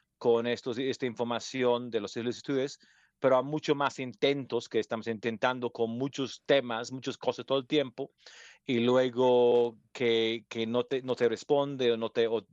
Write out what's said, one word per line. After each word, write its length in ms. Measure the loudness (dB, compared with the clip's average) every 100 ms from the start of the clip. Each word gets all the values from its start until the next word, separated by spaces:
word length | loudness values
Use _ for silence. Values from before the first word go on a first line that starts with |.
| _ _
con 300 | 2 4 2
estos, 320 | -4 -4 -4
esta 280 | -4 -4 -4
información 840 | -4 -4 -4 -6 -2 2 0 -2
de 100 | -6
los 120 | -4
solicitudes, 640 | -6 -6 -6 -4 -2 -2 -8 _ _ _ _
pero 160 | 2 4
hay 60 |
mucho 320 | 2 -2 0
más 240 | 0 0 -2
intentos 680 | -10 0 0 0 -2 -6 -2
que 100 | -2
estamos 300 | -2 -4 -4
intentando 640 | -4 -6 -2 -2 -2 -6
con 180 | -2 -2
muchos 540 | -2 -4 -4 -6 -4 2
temas, 460 | 2 2 -6 -6
muchas 260 | -8 -8 -4
cosas 260 | -4 -4
todo 140 | -2 -4
el 80 | 0
tiempo, 460 | -2 -2 -6 -12 _ -20 -20 -20 _
y 140 | -2 2
luego 960 | 4 4 2 2 4 6 6 6 2 -2 _
que, 520 | -2 0 2 0 -2 -6
que 180 | -6 -2
no 180 | -2
te, 180 | -2 -4
no 140 | -4 0
te 120 | 0
responde 640 | 0 0 0 0 0 0
o 60 | 0
no 140 | -2
te, 180 | 0 0
o 180 | 0 -6